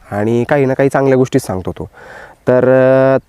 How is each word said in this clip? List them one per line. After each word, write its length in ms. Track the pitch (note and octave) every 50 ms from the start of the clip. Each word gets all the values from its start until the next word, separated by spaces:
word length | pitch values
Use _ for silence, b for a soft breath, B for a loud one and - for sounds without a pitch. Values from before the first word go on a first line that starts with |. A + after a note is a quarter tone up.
| - -
आणि 320 | G2+ G2+ G#2 A2 A#2 A#2+ A#2+ -
काही 160 | D3+ C#3+ C3+
ना 80 | C3 C3
काही 160 | - C#3 C#3
चांगल्या 280 | - C#3 C3+ C3+ C3
गोष्टी 220 | B2+ C3 - - C3+
सांगतो 320 | - - F#2+ F#2 F2+ F#2
तो. 140 | E2+ - E2 - B B B B B B B B B B -
तर, 220 | C3 B2 B2+ B2 B2+
अ, 480 | C3 C3 C3 C3 C3 C3+ C3 C3+ C3+ B2+ -